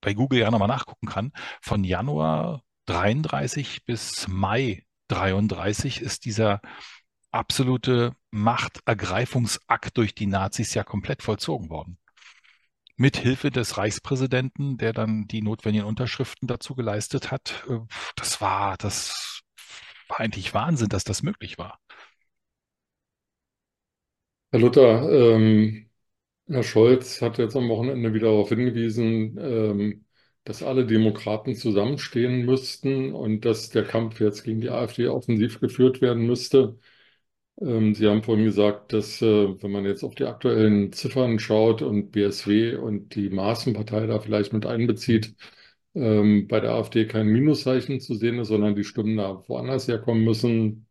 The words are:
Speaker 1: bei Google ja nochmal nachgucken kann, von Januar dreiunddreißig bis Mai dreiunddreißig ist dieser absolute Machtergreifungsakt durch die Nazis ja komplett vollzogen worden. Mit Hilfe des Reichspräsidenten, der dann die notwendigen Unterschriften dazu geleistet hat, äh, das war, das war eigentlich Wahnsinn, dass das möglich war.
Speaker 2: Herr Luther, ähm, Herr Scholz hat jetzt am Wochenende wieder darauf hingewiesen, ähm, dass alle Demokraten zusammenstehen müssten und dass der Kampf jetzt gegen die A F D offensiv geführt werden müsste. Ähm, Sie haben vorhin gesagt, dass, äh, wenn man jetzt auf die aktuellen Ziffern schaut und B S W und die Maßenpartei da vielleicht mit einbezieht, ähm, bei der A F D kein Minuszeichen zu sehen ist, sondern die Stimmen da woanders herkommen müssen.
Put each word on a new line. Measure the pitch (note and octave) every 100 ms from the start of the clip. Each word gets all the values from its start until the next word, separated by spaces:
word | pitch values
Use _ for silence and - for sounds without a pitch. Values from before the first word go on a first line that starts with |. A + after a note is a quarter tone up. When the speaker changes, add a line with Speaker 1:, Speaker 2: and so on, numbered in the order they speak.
Speaker 1:
bei | -
Google | G2+ C3 C3
ja | A2
nochmal | A#2 G2+
nachgucken | B2+ - - -
kann, | - A#2 - - -
von | - G#2+
Januar | F#2+ F2+ B2 D3 D#2+ D#2 - C3 _ _
dreiunddreißig | - F2 G2+ B2+ D#3 - C3+ - C3+ - -
bis | A2+ - - -
Mai | F#2 F#2 G2 C3+ F#2+ _ _ _
dreiunddreißig | - F#2+ F#2+ G#2+ F#2+ G2 G#2 C#3 -
ist | - - -
dieser | G#2 A2 G2+ - - - - _ _ _
absolute | G2 - - B2+ B2+ - B2 A#2+ - _
Machtergreifungsakt | G#2+ G#2+ A#2+ - - - A2 F#2+ F#2 B2 C3 A#2 - _ A#2 - -
durch | G#2+
die | - G#2
Nazis | G2 G2 - G#2+
ja | -
komplett | G2 G2+ - G#2+
vollzogen | - G#2 - C#3+ E2+
worden. | D#2+ D#2+ F2+ _ _ - _ _ _ _ _ _ _
Mit | B2+ -
Hilfe | B2 C3 D3
des | C3 A2 -
Reichspräsidenten, | G#2 G#2 - C3+ C3 B2+ B2+ - C#3+ B2+
der | A2+
dann | A2 A2 A2 G#2
die | A2
notwendigen | G#2+ G#2+ A2+ G#2+ G#2
Unterschriften | G#2+ A#2+ - B2+ - B2
dazu | B2 -
geleistet | C3+ A2+ G#2 - - -
hat, | C3+ - - -
äh, | A#2+ A2+ - - -
das | - -
war, | G2 F#2+ G2 F2+
das | G#2 - - - - - _ _ - - - - _
war | -
eigentlich | A2+ G2+ F#2+
Wahnsinn, | G2+ D3 D#3 G#2+
dass | G2+
das | - G2+
möglich | D3 G#3+ - -
war. | - - _ - - _ _ _ _ _ _ _ _ _ _ _ _ _ _ _ _ _ _ _ _ _ _ _ _
Speaker 2:
Herr | A#2
Luther, | A#2+ B2 B2+ A2+ D3
ähm, | D#3 A#2 A2+ A2 G#2+ G#2+ G#2+ - _ _ _ _ _ _
Herr | C#3
Scholz | G#2+ - A2+ B2+ B2 -
hat | A#2+ A2+
jetzt | A2+ C3
am | A#2+
Wochenende | A2+ B2 C3+ A#2
wieder | A2 A2+
darauf | G#2+ G#2
hingewiesen, | A#2 B2 A2+ A2+ A2 A2+ A2+ A2 -
ähm, | C#3 A#2 G#2+ G2+ G#2 G2+ _ _ _ _
dass | - A2
alle | - C3
Demokraten | A#2 A2 A2 G#2 - G#2+ -
zusammenstehen | G#2+ A#2 G2+ G#2+ C#3+ - A#2+ B2 B2+
müssten | A#2+ C3 - - C#3 C3+ C3
und | - B2 G#2+ A#2
dass | G#2+ -
der | A#2
Kampf | G#2 A2+ A2+ A2
jetzt | G#2+ G2+
gegen | - A2
die | B2
A | A#2+
F | A#2
D | - A#2+
offensiv | B2+ B2 A2+ A2+ -
geführt | B2 - B2+ B2+
werden | B2+ A#2 A#2
müsste. | A#2+ - C3+ A2+ A2+ _ _ _ _ _ _ _ -
Ähm, | E3+ A2+ A2
Sie | G2+ G#2+
haben | G#2
vorhin | A2 A2 A2
gesagt, | G2 G#2 G2+ _
dass, | A2 G#2 -
äh, | A2+ G#2+ G2+ F#2+
wenn | G#2
man | G2+
jetzt | G2 G2+
auf | C3
die | -
aktuellen | B2+ - B2+ A#2 G#2+ G#2 G2
Ziffern | - C3 C3 B2+ A2+
schaut | - G#2+ A2 A2+
und | D3 G#2 G2+
B | G#2
S | G2+ E2+ -
W | G#2 A#2 -
und | B2 G#2 G2+
die | - G2+
Maßenpartei | F#2+ G2 A#2 - G#2+ G#2+ G#2+ A2
da | A2+
vielleicht | A2 G#2+ G2+
mit | A2 -
einbezieht, | A#2+ A#2 A2 - A2+ G#2+ - - _ - _ _
ähm, | F#3 A#2+ G#2+ G#2 G#2 G2+
bei | A2
der | A2+
A | A#2
F | A2
D | A2+ A2
kein | A2 G#2+
Minuszeichen | A2 D3 D3 - B2+ A#2 C3+
zu | -
sehen | A2+ A2+ A#2+
ist, | A2
sondern | G#2+ G#2
die | G#2
Stimmen | G2+ - G#2+ A2
da | G2 F#2 -
woanders | B2+ B2 C3+ -
herkommen | A2+ A2+ A2+
müssen. | A2 G#2+ B2 A2+ A2 G#2+ -